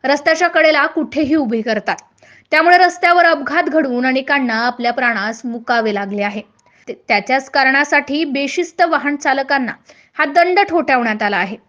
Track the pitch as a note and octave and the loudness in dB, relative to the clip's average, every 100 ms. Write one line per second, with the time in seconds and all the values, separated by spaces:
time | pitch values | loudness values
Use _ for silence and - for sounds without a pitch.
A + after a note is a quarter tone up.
0 | C4 C#4+ D#4 D#4+ F4 E4 D#4 D4+ D#4 E4 | 0 0 0 0 2 2 4 4 0 -2
1 | C#4+ D4 C#4 D#4 B3 A3+ A3 G#3+ G#3 E3 | -4 -4 0 0 0 -4 -2 -4 -4 -6
2 | _ _ _ - _ D4+ E4+ F4+ F4+ F4 | _ _ _ -20 _ 2 6 6 4 2
3 | F4 F4 E4+ D4+ C4+ D#4 D4+ D#4 C4+ A#3+ | 2 4 4 2 -2 -2 0 0 0 -2
4 | B3+ C4 C4+ C#4+ B3 A3 A#3+ A#3+ A#3+ A#3+ | 0 -2 0 -2 0 -2 -2 -2 -4 0
5 | B3 G#3+ G#3 A3+ B3 A#3 A#3 A#3 A3 G3+ | -2 -2 -6 -8 -10 -10 -2 0 0 -4
6 | G3+ G#3 G3+ G#3 - _ _ _ - F#3 | -6 -4 -4 -6 -14 _ _ _ -16 -16
7 | - G#3 G3+ C4+ C4+ C#4+ C4 C#4 D4 D4 | -2 -2 2 -2 0 0 2 2 2 0
8 | C#4+ C#4+ D#4 C4+ C#4 F4+ E4+ - E4+ D4+ | 0 -4 -2 -2 -4 -4 -6 0 0 2
9 | C#4 D4 D4 C4+ C4+ C#4 A#3 - _ - | -2 -2 -2 -2 0 -2 -2 -8 _ -20
10 | _ - D4+ D#4 F4 F#4 G4+ E4 C#4+ C4 | _ -4 0 2 2 2 2 0 2 0
11 | A#3 G#3+ G#3 G3 F3+ G3+ | 0 -2 -2 -2 -4 -8